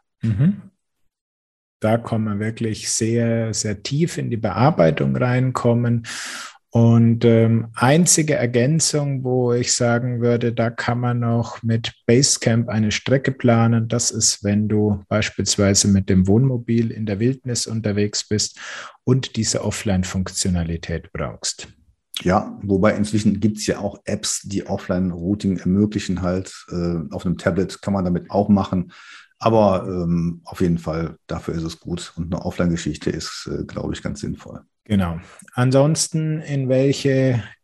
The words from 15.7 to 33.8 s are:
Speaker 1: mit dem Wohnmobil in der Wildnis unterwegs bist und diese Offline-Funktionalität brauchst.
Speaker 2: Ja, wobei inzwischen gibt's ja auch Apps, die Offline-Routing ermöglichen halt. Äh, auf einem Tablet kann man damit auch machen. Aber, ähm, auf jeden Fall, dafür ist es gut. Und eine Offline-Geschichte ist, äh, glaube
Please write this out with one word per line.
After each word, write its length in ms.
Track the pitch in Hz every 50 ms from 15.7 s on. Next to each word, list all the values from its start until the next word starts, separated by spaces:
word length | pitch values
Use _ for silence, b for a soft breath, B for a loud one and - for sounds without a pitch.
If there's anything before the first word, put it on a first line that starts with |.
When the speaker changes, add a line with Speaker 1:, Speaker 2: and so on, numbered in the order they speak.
| 101 - - 104
Speaker 1:
mit 200 | 98 98 95 -
dem 200 | 98 92 92 98
Wohnmobil 640 | 101 117 139 135 127 120 113 117 117 117 113 110
in 140 | - 107 110
der 120 | 104 98 95
Wildnis 480 | 117 127 135 127 - 123 117 - -
unterwegs 560 | - 113 113 107 107 101 104 104 104 - -
bist 380 | - - 107 104 - - B B B B B B B B B B
und 320 | _ 120 127 131 - - -
diese 300 | 113 110 - - 110 -
Offline-Funktionalität 1500 | 107 - - - 104 92 92 90 - - 95 92 - - - - 95 90 85 82 82 82 80 - - 82 80 - -
brauchst. 540 | - 80 73 62 - - - - - - - - - _ _ _ _ _ _ _ - -
Speaker 2:
Ja, 340 | - 85 95 107 - - - -
wobei 320 | 101 98 98 92 101 104 101
inzwischen 460 | 101 104 - 110 107 107 104 101 95
gibt's 260 | 110 104 104 - -
ja 140 | - - -
auch 180 | 101 101 - - _
Apps, 380 | - 104 - - - - -
die 220 | - 101 98 92 -
Offline-Routing 920 | - 98 - - - 92 90 92 90 87 87 85 95 104 104 - 98 92
ermöglichen 640 | 85 - 92 92 101 107 107 104 101 - - 92 85
halt. 320 | 90 90 90 95 95 - - - - -
Äh, 280 | 87 87 87 87 87 82 76 -
auf 160 | - 87 -
einem 100 | 90 85
Tablet 460 | - - 98 87 98 92 87 - -
kann 120 | - 104 101
man 100 | 98 90
damit 260 | 90 87 82 - -
auch 180 | - 98 101 104
machen. 440 | 101 98 95 - 95 90 85 B B B B B B B B B B _
Aber, 480 | - 117 110 110 104 98 92 90 90 98
ähm, 540 | 92 90 85 85 87 85 85 87 85 - -
auf 160 | - - -
jeden 180 | 95 85 85 82
Fall, 380 | - 80 80 82 82 80 - - _
dafür 280 | - 80 82 - - 80
ist 100 | 82 80
es 160 | 82 - -
gut. 320 | - - 87 87 - - -
Und 180 | 82 82 82
eine 120 | 85 - -
Offline-Geschichte 680 | 90 - - 87 87 82 85 - 80 78 - - -
ist, 400 | - 80 - - - - - -
äh, 140 | 73 - -
glaube 280 | - - -